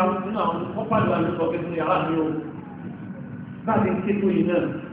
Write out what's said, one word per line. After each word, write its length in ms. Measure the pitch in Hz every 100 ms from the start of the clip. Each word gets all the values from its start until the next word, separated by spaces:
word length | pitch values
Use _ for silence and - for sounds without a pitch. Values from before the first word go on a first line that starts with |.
| 185 196
nínú 220 | 185 220
àwọn 200 | 175 170 -
kọ́pàdé 380 | 214 214 220 202
wa 100 | 170
ló 100 | 165
sọ 140 | -
pé 120 | 165 170
nínú 160 | 170
yàrá 220 | 165 156 180
mi 140 | 160
o. 120 | 160 156 151 - - - - - - - - - - - -
Bá 120 | 202
a 60 | 208
ti 100 | 190
ń 80 | -
ké 140 | 202
tó 140 | 202 196
yìí 140 | 165
náà 160 | - 170 - - -